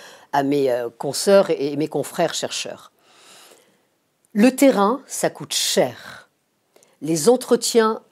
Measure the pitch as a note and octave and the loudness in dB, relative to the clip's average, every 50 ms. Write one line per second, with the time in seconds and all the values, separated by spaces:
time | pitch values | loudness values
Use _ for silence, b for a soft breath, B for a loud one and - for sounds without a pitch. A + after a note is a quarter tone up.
0 | B B B B B B B C#3+ C#3 C3+ C#3+ C#3+ C#3 C3 A#2+ B2 B2 A#2 A#2 - | B B B B B B B -2 0 0 0 0 0 0 0 -2 -4 -6 -8 -10
1 | - D3 C3 - - G3+ G3 G3 F#3+ - E3 C#3 C#3 C#3+ C#3+ C#3+ D#3 D3+ - D3+ | -8 -8 -6 -4 0 4 4 4 4 2 0 -4 -4 -4 -4 -4 -6 -4 -4 -6
2 | C3 - - - F3 D3 - - - - - - - - E2 - - - _ _ | -6 -6 -4 -2 -2 -2 -2 -4 -8 -8 -8 -8 -10 -10 -14 -16 -18 -20 _ _
3 | b b b b b b b b b b b b b b b b b b b _ | b b b b b b b b b b b b b b b b b b b _
4 | _ _ _ _ _ _ - G#3+ G#3 C4 C4 C4 C#4+ C4+ A#3 G3 G3+ G3+ A#3+ C#4 | _ _ _ _ _ _ 0 4 4 4 4 6 4 4 4 4 2 2 0 -2
5 | - - - - - D#3+ - - D3+ - - - - - - G#3 D#3+ C#3 A#2 - | -6 -12 -8 -4 -4 -4 -4 -6 -10 -8 -6 -4 -4 -2 0 0 0 0 -2 -10
6 | - - - - - _ _ _ _ _ _ _ _ _ _ b b b b b | -18 -20 -20 -20 -20 _ _ _ _ _ _ _ _ _ _ b b b b b
7 | - D3+ E3 D#3+ D3 E3 B3 B3+ - - B3 A#3 - - - A#3 A3 A3 A3 G#3+ | -6 -4 -4 0 2 2 2 2 2 0 0 0 0 0 0 2 2 2 0 -4
8 | - _ | -10 _